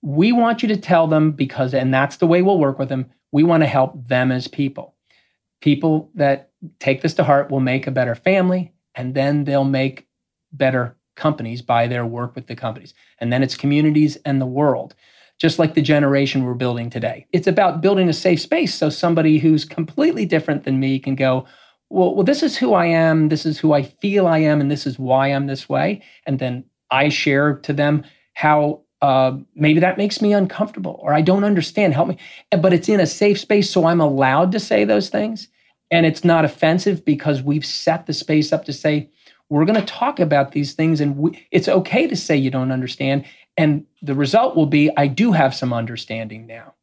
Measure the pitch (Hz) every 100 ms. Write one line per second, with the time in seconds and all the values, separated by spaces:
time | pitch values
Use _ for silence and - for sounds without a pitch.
0 | 151 143 202 240 233 233 226 214 - 175
1 | 160 156 156 147 131 - 127 135 131 131
2 | 139 - 165 175 185 196 143 135 135 131
3 | 127 _ _ 143 165 165 147 139 131 147
4 | 120 127 127 127 123 - 139 139 - _
5 | _ _ _ _ _ _ - 143 160 156
6 | 156 - 143 139 - _ 165 _ - 135
7 | 165 - 143 139 143 135 131 131 135 131
8 | 123 117 - 190 185 185 170 _ _ -
9 | 127 135 139 147 143 139 135 135 135 131
10 | _ _ _ _ _ 139 131 127 123 -
11 | _ - 156 147 117 120 120 120 117 123
12 | 117 120 123 123 123 120 120 110 - _
13 | _ _ 120 127 131 - 139 147 151 151
14 | 151 - - 135 131 127 151 123 - _
15 | _ _ _ _ 165 - 160 156 147 147
16 | 143 139 139 135 127 123 127 120 117 120
17 | 110 - - 180 180 170 190 165 180 196
18 | 185 151 185 170 - 320 285 - 156 151
19 | 175 165 156 156 156 156 156 - 160 -
20 | 311 339 196 160 151 147 - 131 135 135
21 | 135 131 131 131 131 _ _ _ _ 190
22 | 185 190 190 285 311 - 254 202 170 165
23 | 165 160 151 156 160 151 156 147 135 _
24 | 202 202 180 160 156 151 143 143 - 123
25 | 131 131 139 139 139 135 - 139 151 202
26 | - _ - 139 127 123 - _ _ 131
27 | 147 147 - 139 147 139 - 143 147 151
28 | 151 _ _ - 151 151 147 151 _ _
29 | 143 135 131 135 - - 151 156 180 190
30 | 202 - 208 208 185 - 214 - 180 -
31 | - 151 160 190 202 196 160 - 202 139
32 | 170 175 - - _ 190 180 175 175 214
33 | 160 - 208 202 - 208 196 - 165 170
34 | 151 135 135 135 185 208 - - 202 107
35 | - 214 214 226 - _ _ _ _ 170
36 | 160 151 175 170 151 - 160 170 190 190
37 | - 143 151 139 131 147 139 - - 160
38 | - 151 - 151 151 156 - 143 151 147
39 | 147 _ _ _ _ 147 156 220 - -
40 | 247 285 170 147 139 147 143 - 160 156
41 | 143 139 156 - _ 185 - 190 185 220
42 | 330 190 - 147 131 131 127 131 127 -
43 | 135 139 139 - _ - 156 147 - _
44 | 143 139 139 - 262 165 147 147 147 -
45 | 143 131 233 170 135 131 127 120 113 117
46 | - 113 110 110 113 113 117 _